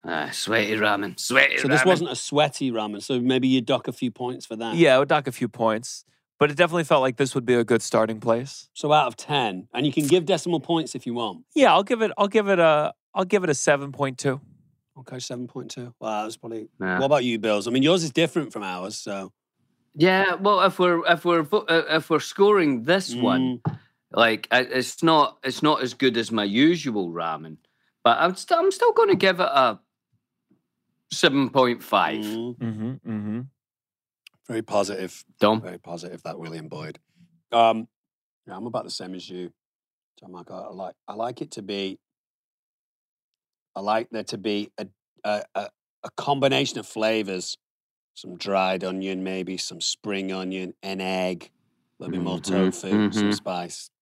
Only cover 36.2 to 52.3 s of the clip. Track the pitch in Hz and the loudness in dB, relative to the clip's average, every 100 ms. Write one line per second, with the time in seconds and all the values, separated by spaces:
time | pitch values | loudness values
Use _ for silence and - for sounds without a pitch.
36.2 | 85 82 82 82 78 76 78 76 _ _ | -12 -12 -12 -12 -12 -14 -14 -16 _ _
37.2 | _ _ _ 117 113 113 110 _ _ _ | _ _ _ 4 4 2 -6 _ _ _
38.2 | _ _ - 95 117 117 90 - 92 92 | _ _ -18 -12 -8 -8 -8 -12 -12 -12
39.2 | 87 90 87 _ _ _ _ _ _ _ | -12 -12 -12 _ _ _ _ _ _ _
40.2 | 92 90 87 92 80 92 92 - - 104 | -20 -20 -16 -16 -14 -12 -14 -14 -16 -6
41.2 | 120 123 151 - 101 101 95 95 _ _ | -6 -6 -12 -10 -8 -6 -6 -8 _ _
42.2 | _ _ _ _ _ _ _ _ _ _ | _ _ _ _ _ _ _ _ _ _
43.2 | _ _ _ _ _ - 101 113 117 113 | _ _ _ _ _ -8 -2 -2 -2 -10
44.2 | - 107 101 104 104 - 95 _ _ _ | -8 -6 -4 -4 -6 -12 -14 _ _ _
45.2 | 104 104 - 95 101 _ _ _ - - | -6 -6 -6 -8 -8 _ _ _ -14 -8
46.2 | - 139 135 135 139 120 101 110 110 110 | -4 0 2 2 0 -6 -10 -2 0 0
47.2 | 98 92 - - _ _ _ _ _ - | -2 -6 -8 -14 _ _ _ _ _ -20
48.2 | - 90 98 98 92 95 92 95 95 92 | -18 -10 -2 0 2 0 -2 -4 -4 -4
49.2 | 95 95 92 92 - 85 - - 104 98 | -4 -6 -6 -6 -8 -6 -6 -6 -6 -4
50.2 | 95 95 92 92 90 - 98 95 95 95 | -4 -6 -6 -6 -8 -10 -10 -6 -2 -2
51.2 | 92 87 - _ _ _ _ _ - 90 | -2 -4 -10 _ _ _ _ _ -8 -4
52.2 | 87 | -4